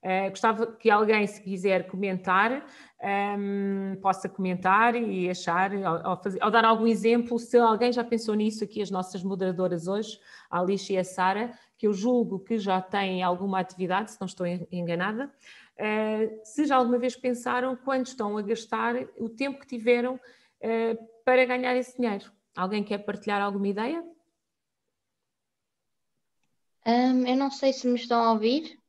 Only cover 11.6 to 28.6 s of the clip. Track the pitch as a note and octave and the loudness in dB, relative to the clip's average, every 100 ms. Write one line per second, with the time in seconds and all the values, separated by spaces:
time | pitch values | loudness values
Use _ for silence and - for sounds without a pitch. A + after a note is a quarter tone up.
11.6 | _ _ G#3+ G3+ A3 B3 G3+ F#3 F#3+ A3+ | _ _ -2 0 2 2 0 -4 -4 -4
12.6 | G3 F#3 F#3 G#3 G3 F#3 F3+ F3+ G3 F#3+ | 0 -2 0 -4 -2 0 0 0 -2 -2
13.6 | F#3 - F3+ F#3 G#3+ - F#3 - F3 F3+ | -4 -4 -2 -2 -2 -10 -12 -6 -6 -6
14.6 | E3+ F3+ E3+ E3+ F#3 G#3+ C#4+ _ - - | -8 -6 -4 -2 -2 -4 -8 _ -20 -20
15.6 | - - G#3+ G#3+ G#3+ G#3+ A3 A3 - - | -20 -8 -4 -2 -2 -2 -2 -4 -12 -2
16.6 | D4 C4+ A#3+ B3 B3 A#3+ B3+ A#3+ B3 B3 | 2 4 4 2 0 -2 -4 -4 -2 -2
17.6 | B3+ B3+ C4+ C4 B3+ - G#3 G#3 G3+ A3+ | -2 -4 -2 -2 -2 -4 -4 -4 -4 -4
18.6 | - A3 A3+ A#3+ B3+ - A3+ A3+ C#4 C4+ | -4 -2 -2 -2 -6 -8 -10 -4 -6 -6
19.6 | - B3 A3 A#3+ B3 B3+ - _ _ _ | -10 -6 2 2 2 -4 -12 _ _ _
20.6 | A3 A3+ A3+ A3+ - - - B3+ B3+ B3 | -4 0 0 -4 -8 -6 2 4 4 2
21.6 | B3+ B3 B3 - A#3+ G3+ - _ _ - | 0 0 -2 -4 -2 -2 -8 _ _ -6
22.6 | F#3 G#3 G3+ G3+ G3+ G3+ - G3+ G3+ G3+ | -2 -2 -2 -4 -4 -6 -2 -2 -2 -2
23.6 | G3 G3+ A3+ E4 E4+ - _ _ _ _ | -2 -2 -2 -4 -8 -18 _ _ _ _
24.6 | _ _ _ _ _ _ _ _ _ _ | _ _ _ _ _ _ _ _ _ _
25.6 | _ _ _ _ _ _ _ _ _ _ | _ _ _ _ _ _ _ _ _ _
26.6 | _ _ - A#3 B3+ B3+ B3 B3+ C#4 C4+ | _ _ 2 4 4 4 2 2 0 0
27.6 | C4+ C4 B3 B3 A3+ A#3 A3+ A3+ G#3+ C4+ | 0 2 0 0 2 2 4 4 2 0